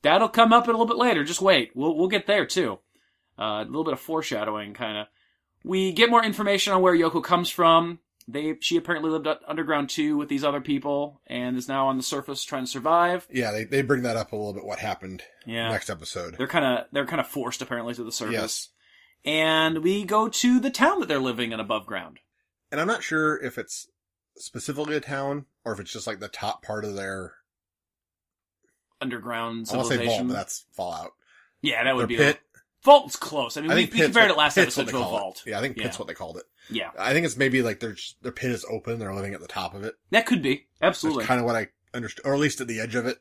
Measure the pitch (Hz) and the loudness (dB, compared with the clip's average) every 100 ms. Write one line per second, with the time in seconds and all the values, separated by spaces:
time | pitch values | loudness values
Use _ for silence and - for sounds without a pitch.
0 | 147 175 226 - 226 233 240 226 226 233 | 6 4 4 6 8 8 6 2 2 2
1 | 247 180 147 170 190 165 117 127 151 156 | 4 2 0 2 6 6 4 -2 0 2
2 | 185 202 - 202 156 - 143 95 _ _ | 2 2 2 2 2 0 0 -2 _ _
3 | _ _ _ - 107 107 - 135 160 131 | _ _ _ -8 -4 -4 -6 -4 -2 -4
4 | - 160 156 117 107 107 104 101 117 104 | -4 -4 -2 -4 -2 -4 -8 -8 -6 -6
5 | 107 _ _ _ _ _ - 190 190 175 | -8 _ _ _ _ _ -4 0 0 4
6 | 233 233 226 208 202 202 202 190 185 170 | 6 6 4 -2 0 2 2 4 6 6
7 | 165 165 - 175 175 - 170 165 170 170 | 4 2 2 2 2 4 6 6 4 -8
8 | _ _ - 139 151 156 - 170 165 170 | _ _ -10 -4 -4 -4 0 0 0 -2
9 | 160 156 151 151 - 151 156 151 139 - | 0 -2 -2 -4 -4 -6 0 0 -2 -2
10 | 151 147 147 139 147 143 131 139 139 143 | 0 0 -2 0 0 -2 -2 -2 0 -2
11 | 147 143 _ 123 123 127 123 135 135 131 | -2 -8 _ -6 -4 -4 -4 0 0 0
12 | 127 143 135 139 - 139 127 135 127 170 | -2 -6 -6 -8 -6 -6 -6 -4 2 4
13 | 170 127 - 127 113 107 110 135 131 135 | 4 0 -4 -4 -2 -2 0 0 2 2
14 | 123 113 107 107 104 98 98 95 107 87 | 2 -2 -2 -4 -6 -6 -8 -6 -4 -6
15 | 95 92 - _ - 117 113 107 - 90 | -8 -14 -16 _ -10 -6 -2 -4 -4 -10
16 | 80 - 85 85 131 170 139 123 - 143 | -8 -10 -10 -6 -2 0 2 0 -2 -4
17 | 131 160 - 147 123 - 127 120 117 120 | -2 -4 -4 -4 -6 -6 -6 -6 -6 -8
18 | 110 - 107 110 - - - _ _ _ | -8 -6 -4 -4 -4 -6 -10 _ _ _
19 | _ _ 147 156 160 160 160 160 165 202 | _ _ -4 0 2 2 2 2 0 0
20 | 190 208 220 - 247 247 262 - 277 381 | 2 2 2 2 4 4 2 4 4 4
21 | 233 143 131 117 120 113 104 110 104 98 | 0 0 0 -2 -4 -4 -2 -4 -4 -8
22 | 80 - _ _ _ _ _ 143 175 226 | -8 -18 _ _ _ _ _ -4 -2 -2
23 | - 156 156 151 131 123 110 - - _ | -2 0 0 0 -6 -8 -10 -12 -14 _
24 | _ _ _ _ - 120 - 143 151 151 | _ _ _ _ -14 -10 -8 -6 -2 -4
25 | 143 139 139 143 143 _ - 101 92 117 | -4 -4 -4 -4 -8 _ -8 -8 -8 -10
26 | 107 101 104 - 104 - - 107 104 98 | -8 -8 -10 -8 -6 -8 -8 -6 -6 -6
27 | 95 95 90 - _ _ _ _ _ _ | -6 -8 -10 -16 _ _ _ _ _ _
28 | _ _ _ _ _ _ _ _ _ _ | _ _ _ _ _ _ _ _ _ _
29 | 131 117 110 117 117 113 110 123 123 127 | -6 -6 -6 -4 -4 -6 -4 -2 0 0
30 | 117 113 123 127 95 - _ - 90 80 | 0 0 -2 -4 -6 -12 _ -8 -8 -8
31 | 85 _ _ _ _ _ 151 113 123 131 | -12 _ _ _ _ _ -4 0 0 0
32 | 113 117 143 151 _ _ _ _ - 285 | -2 2 2 2 _ _ _ _ 8 8
33 | 277 - - 151 120 147 160 156 - 226 | 8 -10 -6 -4 -4 -4 0 2 2 2
34 | 156 220 214 156 151 196 185 - 120 127 | 4 6 6 6 2 4 2 2 -2 -2
35 | 120 107 95 - - 101 135 120 107 - | -2 -2 -4 -10 -8 -4 -4 -4 -8 -8
36 | - 87 85 85 - _ - 107 87 - | -10 -10 -12 -14 -18 _ -10 -6 -6 -4
37 | 104 147 170 123 135 127 117 101 117 98 | 0 0 0 0 2 2 0 -2 -8 -10
38 | - - 123 - 127 117 - 110 104 117 | -14 -12 -12 -6 -4 -4 -6 -8 -6 -8
39 | 104 98 98 98 - - 90 101 107 - | -6 -6 -8 -10 -10 -8 -8 -8 -12 -12
40 | _ 214 226 233 135 143 _ _ 165 - | _ 0 2 0 0 -2 _ _ 0 0
41 | 156 139 110 127 120 117 101 _ _ 123 | -4 -2 0 0 2 -2 -4 _ _ -10
42 | 113 - 139 139 147 - 123 113 113 120 | -10 -6 -2 2 0 -2 -8 -6 -4 -2
43 | 120 123 | -2 -6